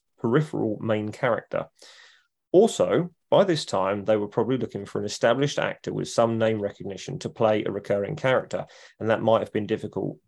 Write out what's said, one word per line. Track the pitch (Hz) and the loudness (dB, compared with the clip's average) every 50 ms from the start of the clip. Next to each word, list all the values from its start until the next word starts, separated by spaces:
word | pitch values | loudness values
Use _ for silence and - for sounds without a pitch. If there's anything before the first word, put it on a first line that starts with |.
| _ _ _ _ | _ _ _ _
peripheral | - 117 120 156 156 156 - 107 110 110 110 - | -2 2 2 2 2 0 -2 -4 -2 -2 -4 -4
main | - 110 110 107 107 107 | -2 -2 -2 -2 -2 -4
character. | 107 - - 123 110 - - - - - - - _ _ - - - - - - _ _ _ _ _ _ _ _ - | -6 -4 -2 -2 -2 -2 -4 -6 -6 -6 -6 -8 _ _ -20 -20 -20 -20 -20 -20 _ _ _ _ _ _ _ _ 6
Also, | 175 226 214 - - 92 90 101 131 175 170 - _ _ _ | 6 6 6 4 2 2 2 2 2 0 -2 -6 _ _ _
by | - 147 202 | 4 4 4
this | 190 165 151 - | 4 2 0 -2
time, | - - 95 95 95 101 104 98 | -2 -2 0 0 0 0 0 0
they | 104 107 | 2 2
were | 107 104 104 | 2 0 0
probably | - - 110 110 131 127 | -2 -2 0 0 -2 -2
looking | 117 - - 104 101 | -4 -6 -8 -10 -10
for | - - 104 | -8 -6 -6
an | 101 | -6
established | 104 - - - 117 120 135 143 143 - - | -6 -2 2 2 2 4 4 0 0 0 -2
actor | - 101 - - - - 98 | -2 -2 -4 -6 -8 -6 -6
with | 104 98 - | -4 -6 -2
some | - - 117 113 117 110 | 2 2 2 2 2 2
name | 113 110 113 107 | 2 2 0 0
recognition | 101 101 - - - 98 95 92 - - - - | -2 -6 -6 -8 -10 -10 -10 -10 -10 -10 -10 -8
to | - 90 | -8 -8
play | - - 117 107 107 107 - | -2 0 2 2 2 2 0
a | - | -2
recurring | 98 101 - - 104 101 101 98 104 | -4 -4 -2 -2 -2 -2 -2 -4 -4
character, | - - 131 131 113 - - - 90 - - - - - - _ - | -2 0 0 0 0 0 -2 -6 -8 -8 -10 -16 -20 -20 -20 _ -6
and | 104 110 | -2 0
that | 110 92 | 0 2
might | - 110 113 104 | 2 4 2 2
have | 92 - | 2 0
been | - 113 104 98 | -4 -4 -2 -2
difficult | 110 98 - - - 95 101 101 80 - _ | -4 -4 -4 -6 -6 -6 -6 -6 -6 -10 _